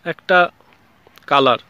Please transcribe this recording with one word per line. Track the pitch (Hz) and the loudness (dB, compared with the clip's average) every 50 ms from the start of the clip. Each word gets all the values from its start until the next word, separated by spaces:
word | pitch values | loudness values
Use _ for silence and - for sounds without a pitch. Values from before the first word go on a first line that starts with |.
| _ | _
একটা | 170 160 - _ - 185 180 175 - _ _ _ _ _ _ _ _ _ _ _ _ _ - _ - | -12 -12 -12 _ 0 0 0 0 0 _ _ _ _ _ _ _ _ _ _ _ _ _ -20 _ -2
কালার। | 143 139 135 131 117 - - | 0 2 2 2 0 -2 -6